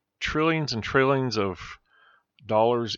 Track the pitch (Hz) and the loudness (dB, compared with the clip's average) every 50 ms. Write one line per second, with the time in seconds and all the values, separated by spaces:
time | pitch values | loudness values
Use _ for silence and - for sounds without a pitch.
0 | _ _ _ _ - - - 151 156 165 160 160 151 135 123 113 101 - - 135 | _ _ _ _ -6 -4 -2 0 0 0 0 0 -2 -4 -4 -6 -6 0 2 2
1 | 135 135 139 135 131 127 110 110 101 98 92 - - - - - _ _ _ _ | 4 4 2 2 0 -2 -2 -2 -2 -2 -4 -6 -10 -16 -18 -20 _ _ _ _
2 | _ _ _ _ _ _ _ _ - 104 110 107 113 117 120 120 117 110 - | _ _ _ _ _ _ _ _ -6 0 2 4 4 4 4 2 0 -4 -6